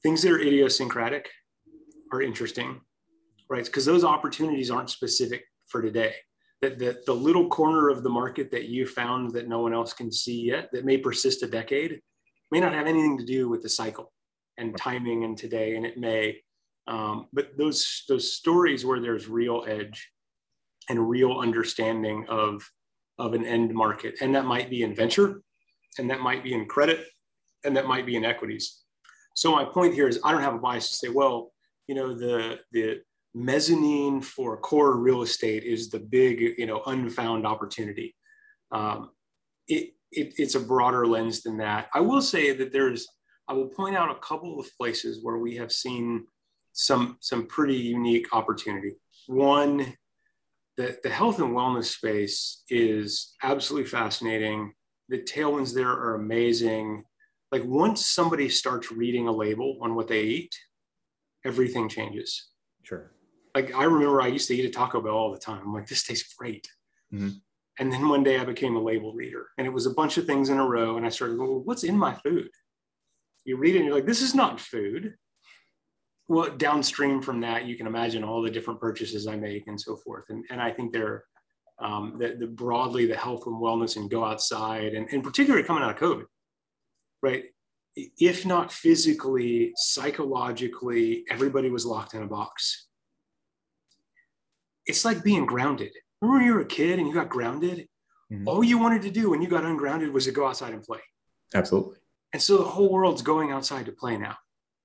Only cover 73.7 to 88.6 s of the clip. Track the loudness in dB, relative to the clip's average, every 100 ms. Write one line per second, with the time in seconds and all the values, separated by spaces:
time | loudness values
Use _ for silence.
73.7 | 4 4 2 2 0 2 4 2 0 -8
74.7 | -6 -4 -6 -10 -14 _ _ _ _ _
75.7 | _ _ _ _ _ 0 2 2 0 2
76.7 | 2 0 0 0 2 -2 -4 -2 -2 -4
77.7 | -8 -6 -2 -2 -2 -4 -2 -2 -4 -8
78.7 | -4 -4 -4 -6 -6 -6 -6 -6 -8 -10
79.7 | -12 -10 -12 -12 -16 -12 -14 -10 -6 -4
80.7 | -4 -6 -4 -4 -6 _ _ _ _ _
81.7 | _ -8 -6 -8 -6 -6 -4 -10 -6 -2
82.7 | -2 0 2 2 0 -6 -6 -8 -4 -2
83.7 | 0 -2 -4 -4 -2 -2 -2 -4 -2 -4
84.7 | -4 -4 -4 -4 -4 -2 2 4 4 2
85.7 | 0 0 0 0 0 -6 _ _ _ _
86.7 | _ _ _ _ _ -2 -2 -8 _ _
87.7 | _ _ -16 -16 4 4 4 0 0